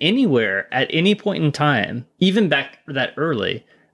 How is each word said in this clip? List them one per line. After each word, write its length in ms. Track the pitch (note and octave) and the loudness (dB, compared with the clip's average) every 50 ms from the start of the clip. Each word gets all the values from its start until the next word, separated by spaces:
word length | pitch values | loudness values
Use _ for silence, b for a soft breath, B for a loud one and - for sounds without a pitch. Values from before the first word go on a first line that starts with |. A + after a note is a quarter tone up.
anywhere 720 | C#3+ E3 A3 C4+ C4 F#3+ C3+ A#2+ A2 G2 F#2+ G2 - - - | 0 0 2 2 2 2 4 2 2 2 0 -2 -4 -4 -2
at 140 | C3 C3+ - | -2 -2 -2
any 240 | - D#3+ F3 G3+ G#3 | 0 0 2 2 2
point 280 | G3+ - G3+ F#3 - D#3+ | 0 -2 -4 -2 0 0
in 80 | D3 | 0
time, 540 | C#3 - D3 D3 C#3 A2 G2+ - - A#2+ B2 - _ - | 0 0 0 0 2 0 0 -2 -4 -8 -10 -12 _ 0
even 280 | F#3 F#3+ F#3 A#3 G#3+ E3 | 0 2 2 2 2 2
back 300 | D3 C#3 C3+ - - - _ - | 0 0 -2 -4 -10 -20 _ -10
that 260 | C#3 C3+ B2+ - - - | -6 -4 -4 -4 -4 -4
early, 480 | D3+ E3 C#3 A2 F#2+ F#2 F#2+ A#2 - b b b b b | -4 -2 -2 -2 -2 -4 -4 -6 -10 b b b b b